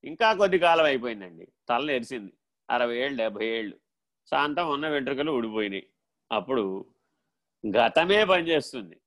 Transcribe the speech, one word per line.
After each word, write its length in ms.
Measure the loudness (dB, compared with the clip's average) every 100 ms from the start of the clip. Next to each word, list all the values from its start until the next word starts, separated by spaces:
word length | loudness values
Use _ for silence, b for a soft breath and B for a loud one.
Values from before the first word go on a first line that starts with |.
ఇంకా 300 | -14 0 2
కొద్ది 260 | 4 4 4
కాలం 260 | 4 6 4
అయిపోయిందండి, 600 | 2 -2 -8 -12 -16 -20 _ -2
తల 160 | -2 0
నెరిసింది, 480 | -4 -4 -10 -12 _ _ _ -4
అరవై 280 | 0 0 0
ఏళ్ళు, 200 | -4 -2
డెబ్బై 280 | -4 -2 -4
ఏళ్ళు, 320 | -4 -6 -12 _ _ _ _ _
శాంతం 400 | -2 0 -2 -2
ఉన్న 180 | -2 -2
వెంట్రుకలు 440 | -2 -2 -4 -2
ఊడిపోయినాయి. 580 | -2 -2 -2 -4 -6 -12 _ _ _ _
అప్పుడు 540 | -6 -2 -2 -2 -4 -10 _ _ _ _ _ _ _ -2
గతమే 580 | 2 4 2 2 2 4
పనిచేస్తుంది. 720 | 2 2 0 -2 -12 -14 -20